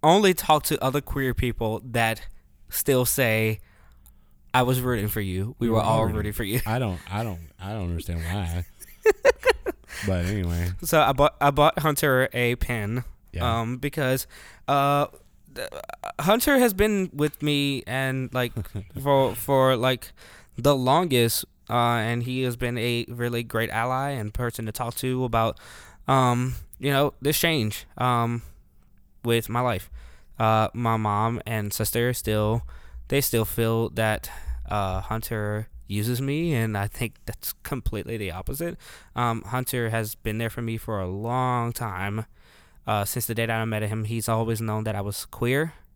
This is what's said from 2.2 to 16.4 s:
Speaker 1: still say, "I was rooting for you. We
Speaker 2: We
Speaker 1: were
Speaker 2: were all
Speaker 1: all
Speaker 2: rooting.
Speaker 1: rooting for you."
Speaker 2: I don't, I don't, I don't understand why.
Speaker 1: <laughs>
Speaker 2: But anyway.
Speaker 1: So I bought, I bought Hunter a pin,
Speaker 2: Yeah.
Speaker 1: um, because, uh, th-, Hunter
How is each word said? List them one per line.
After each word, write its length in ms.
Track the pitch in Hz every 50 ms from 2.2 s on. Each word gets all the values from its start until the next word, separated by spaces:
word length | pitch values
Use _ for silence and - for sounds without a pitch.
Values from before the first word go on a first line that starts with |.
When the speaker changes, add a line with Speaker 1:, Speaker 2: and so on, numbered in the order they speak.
| - - - - _ _ _ _ - -
Speaker 1:
still 360 | - - - - 180 - 165
say, 560 | - - - 135 117 110 110 110 110 110 104 - _ - _ - - - - - - - - - _ - - _ - -
"I 100 | 127 127
was 180 | 123 131 131
rooting 280 | 123 127 123 110 98 107
for 120 | - 110
you. 340 | 101 95 90 92 95 110 139 -
We 100 | 120 117
Speaker 2:
We 20 |
Speaker 1:
were 60 | 113
Speaker 2:
were 60 | 110 -
all 100 | - 113 110
Speaker 1:
all 40 | 113
Speaker 2:
rooting. 140 | 110 110
Speaker 1:
rooting 160 | 107 104 104 101 -
for 40 | 120
you." 160 | 95 104 - -
Speaker 2:
I 120 | 110 110 123
don't, 220 | 131 107 92 82 - -
I 120 | 95 104 113
don't, 240 | 113 95 85 85 78 - _
I 120 | 90 95 107
don't 160 | 113 95 87
understand 300 | 85 82 - - 87 82 80
why. 400 | 82 87 104 98 85 82 90 87 -
Speaker 1:
<laughs> 40 | - - - - - - - 440 415 - - 554 - - - 523 427 - - - - _ - - - - -
Speaker 2:
But 180 | 101 95 90 87
anyway. 440 | 90 104 104 92 85 85 85 87 87 90 - -
Speaker 1:
So 180 | - - 160
I 120 | 147 117 139
bought, 220 | 131 143 143 - -
I 100 | 143 143
bought 280 | 139 143 147 156 - -
Hunter 480 | 143 156 147 139 - 151 131 127 131 - -
a 220 | 123 123 120 120
pin, 480 | 120 - - - 117 104 101 113 123 123 - - _ _ - -
Speaker 2:
Yeah. 280 | - 120 123 113 113
Speaker 1:
um, 160 | 113 113 123
because, 500 | 127 135 147 - - 143 127 131 135 - - - - - - - - - -
uh, 380 | 139 143 139 143 143 143 143 - - - - - _ - _ - -
th-, 140 | - 120 - - - - - - - - - - -
Hunter 380 | 143 170 208 247